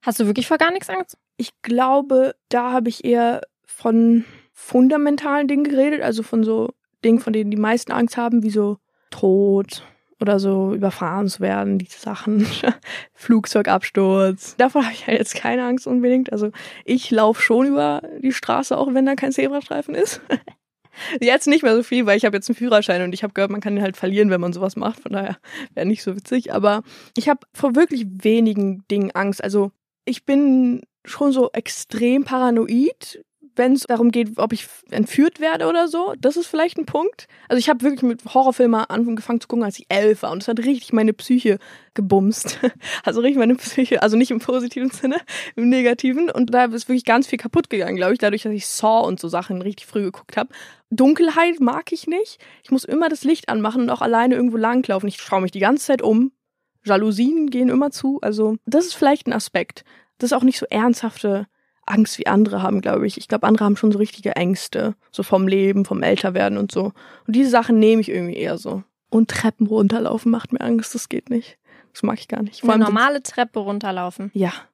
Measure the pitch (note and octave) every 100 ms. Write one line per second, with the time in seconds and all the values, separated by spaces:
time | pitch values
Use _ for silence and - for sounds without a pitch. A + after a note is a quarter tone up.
0 | - A3 G#3+ G#3 B3 D#4+ E4 F#4 - F#4+
1 | F4+ - _ _ A#3+ _ - A#3+ C4 C4+
2 | C#4+ C4 C4 - _ A#3+ B3 B3+ A#3 A3+
3 | - A#3+ A#3 B3 - _ _ - A#3 A3+
4 | A#3 A#3 A3+ - _ _ - B3 B3+ D4+
5 | D4 D4 D4 C#4+ C#4+ C#4+ D4 C#4 C#4 D4+
6 | - A3+ A3 A3+ A3 A3 A3+ - _ _
7 | A3+ A#3 B3 G#3+ G#3 G#3 G#3+ A#3 - -
8 | A#3 - A#3+ A#3 G#3+ G#3+ G#3 G#3 _ _
9 | _ - G3 F#3+ G3+ G3 G3+ - - _
10 | _ _ G3+ G3+ G3 G3 F#3+ G#3 G3 F#3
11 | F3 F#3 G3+ - F#3+ G3 - G3 F#3 -
12 | - G#3 - G#3+ G#3+ - - A#3 - -
13 | - _ - A#3 G3+ A3 G#3 F#3+ - -
14 | F#3+ F#3+ F#3+ F#3+ - - B3+ D4 A#3 A3+
15 | - A3+ G#3+ - - B3 B3 B3+ - B3
16 | B3 B3+ B3+ G#3 G#3 G#3+ - - - B3+
17 | - A3 G#3+ A3+ - A3+ C4+ C#4 D4 D4
18 | D#4+ - C4 B3+ - - C4+ - C#4 B3+
19 | C4+ C#4 C4+ C4+ C4+ C#4+ C#4 D4 D4 D4
20 | G#4 - - - - - _ _ _ -
21 | - C#4+ A#3+ C4 - D4 C#4+ A3 A#3+ B3
22 | A3 G3+ G#3+ G3+ - A#3 B3 G#3+ G#3 F3+
23 | F3+ F3+ G#3 - G3 G3+ G3+ G3+ G3+ F#3+
24 | F#3 G3 G#3 F#3 F3 F3 F#3+ G3+ G#3 A3+
25 | - G3 G3 F#3+ - - C#4 - F3+ G#3+
26 | - F#3+ - B3+ - - G3+ G#3 - -
27 | - - A#3 C#4+ _ - C#4+ B3 E4+ C4+
28 | G#3+ F#3+ G#3+ A3+ A3+ G#3 G3 F#3+ - G3+
29 | G3 - G3 G3 G3+ G3+ G3+ _ _ _
30 | - B3+ - C#4 C#4+ C4 B3+ B3 - _
31 | - - C#4+ C4 B3 - - - - G#3+
32 | A#3+ C4 C#4 C4 B3+ A#3 A3+ A#3 C#4+ C5
33 | - - - _ D4 - B3 C4 - A#3
34 | A#3+ A#3 A3+ A3+ A3+ A3 - - _ -
35 | A3 - D4+ - D#4 D#4+ E4 E4+ E4+ E4
36 | F4+ - B3+ D4 E4+ D#4 E4+ - D#4+ C#4+
37 | F4 - - _ - B3 A#3+ C#4 B3+ C#4
38 | B3+ A#3 - C4 C4 B3 B3 A3+ A3 -
39 | A#3 A3+ - A#3 - A#3+ G#3+ G3 - F#3+
40 | G#3+ G#3+ - E3+ G3+ A#3 A#3+ C4+ - A3+
41 | A3 G#3+ - B3 A#3+ G3+ - - _ -
42 | G3 G3 G3 A3 - - B3+ - - -
43 | - A3 A#3+ C#4 A#3 B3+ - - C4 A#3
44 | G#3+ G#3+ B3+ A3+ - B3+ A#3+ B3+ B3+ -
45 | C4 D4+ - - - - A#3 B3+ A#3+ A#3+
46 | B3+ C4 E4+ - A#3+ A#3+ B3 A3+ - B3+
47 | A#3+ A#3 C4+ A#3 A3+ E4+ - A3 F3+ F#3+
48 | F3+ A#3 G#3 G#3 A3 G#3 - - G#3+ A3+
49 | A#3 F#3 E3+ F3 F#3 F#3 F#3 G3+ - A3
50 | G3 - _ - A#3 - - - _ A3
51 | C4 D4+ E4+ D#4 E4+ E4 B3 - - E4
52 | - E4+ A4 - - - _ C4 - D4
53 | E4 D#4 C4 D#4+ - G#3+ G#3+ A#3+ A#3+ B3
54 | A#3 A#3 B3 B3 B3 A3+ A3 B3 B3+ G3
55 | G3+ - - F#3+ F#3 G3 F#3+ C#4+ - C4+
56 | - A3 C4 _ _ _ _ _ G#3+ G3
57 | G#3+ G3+ B3 E4 D4+ B3 B3 B3 C#4+ -
58 | C4+ C#4 - G#3+ G#3+ A3 - C4+ F4+ -
59 | C#4+ D4 - A3 - F#3+ - - _ _
60 | _ _ A#3+ B3 B3+ C4 - G#3 A#3 A#3
61 | A3+ - G#3 G3 G3+ _ _ _ - G3+
62 | A3 - - F#3+ G#3+ G3+ F#3+ G3 G3 G3
63 | G#3 - - A3 G#3+ A3 G#3 G3+ A3 G3+
64 | G#3+ - G3+ - F3+ F#3+ - - G#3+ G#3
65 | _ - G3 F#3+ F#3+ F#3+ G3 G3 G3 F#3+
66 | F3 G3 G3 F#3 G3 G3+ G3+ - G3 -
67 | - - - A3+ C4+ A#3+ A3+ A3+ G#3+ A3+
68 | G#3+ F#3 F3 F3 F3+ - - G3 G3 _
69 | _ A3+ A3+ - A3 - G#3 A3 G3+ A3+
70 | A3+ A3 A#3 A#3 - - A#3+ A#3 A3 A#3+
71 | - - - A#3+ - _ _ - _ -
72 | G#3 A3 - - G#3 - A#3 A3 G#3+ G#3
73 | B3+ C#4+ C4+ - A#3+ - G3 G3+ G#3 F#3
74 | F3+ - G3 G3+ F#3 - -